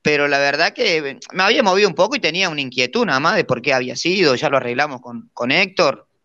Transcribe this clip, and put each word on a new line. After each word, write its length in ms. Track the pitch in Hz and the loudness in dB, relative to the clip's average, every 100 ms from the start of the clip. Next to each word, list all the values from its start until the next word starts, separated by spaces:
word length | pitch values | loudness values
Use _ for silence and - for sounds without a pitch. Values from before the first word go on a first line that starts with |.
pero 260 | 156 147 143 | -2 2 2
la 100 | 143 | 2
verdad 340 | 143 143 - | 2 2 0
que 440 | - 220 160 139 - - | 0 0 0 -2 -10 -10
me 100 | 180 | -2
había 200 | 190 233 | 0 2
movido 260 | 208 190 208 | 2 4 2
un 60 | |
poco 220 | 165 208 269 | 2 0 0
y 40 | |
tenía 300 | 170 170 185 | -2 -2 -2
una 100 | 147 | -2
inquietud 460 | 131 123 123 - 208 | -6 -2 -2 0 0
nada 140 | 135 | 0
más 160 | 160 202 | 0 0
de 80 | |
por 180 | - 120 | 0 -2
qué 100 | 143 | 0
había 240 | 131 127 - | 0 -2 -4
sido, 380 | 165 196 156 | -2 2 2
ya 160 | 123 147 | 2 2
lo 80 | 135 | 0
arreglamos 420 | 120 123 147 123 | 0 -2 -2 -4
con, 300 | 123 117 - | -12 -16 -14
con 180 | - 120 | -6 0
Héctor. 540 | 160 190 190 151 135 _ _ | 0 0 0 0 0 _ _